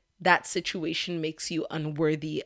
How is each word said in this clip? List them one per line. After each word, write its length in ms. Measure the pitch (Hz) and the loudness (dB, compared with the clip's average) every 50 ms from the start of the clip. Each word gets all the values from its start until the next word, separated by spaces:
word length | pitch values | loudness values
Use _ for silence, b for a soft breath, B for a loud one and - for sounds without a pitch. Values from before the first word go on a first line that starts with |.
| b b _ _ | b b _ _
that 280 | 170 180 180 - - | 6 6 6 6 4
situation 720 | - - 185 170 - - 190 156 165 165 - - - 175 165 | 0 -2 -2 -2 -2 -4 -2 -2 -2 -2 -4 -4 -2 -2 -2
makes 320 | 156 160 156 - - - | -2 -4 -4 -4 -4 -2
you 160 | 170 160 156 - | -2 -2 -2 -2
unworthy 760 | - 160 151 151 151 147 165 151 147 139 151 156 151 143 - | -4 -4 -4 -2 0 2 2 2 2 0 -2 -4 -4 -4 -6